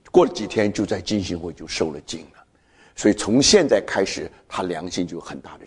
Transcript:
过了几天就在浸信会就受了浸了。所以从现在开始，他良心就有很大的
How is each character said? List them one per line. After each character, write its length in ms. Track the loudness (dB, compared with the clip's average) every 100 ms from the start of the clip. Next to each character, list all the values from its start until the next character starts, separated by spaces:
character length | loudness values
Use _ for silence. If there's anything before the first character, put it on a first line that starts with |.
| _
过 160 | 4 4
了 40 |
几 140 | 2 -4
天 260 | 0 0
就 140 | 0 -2
在 160 | -4
浸 220 | -2 -2
信 140 | -2 -6
会 140 | -8
就 140 | -12 -8
受 240 | -4 -4
了 80 | -6
浸 180 | -12 -14 -16 _
了。 80 | _ _ _ _ _ 0
所 140 | 2
以 60 | 2
从 260 | 2 4
现 260 | 6 6 6
在 140 | 2
开 240 | 2 -2 -2
始， 260 | -4 -10 -14 _
他 140 | -6
良 280 | -6 -6 -6
心 180 | -4 -6
就 100 | -6
有 40 |
很 180 | -12 -14
大 180 | -16
的 80 | -20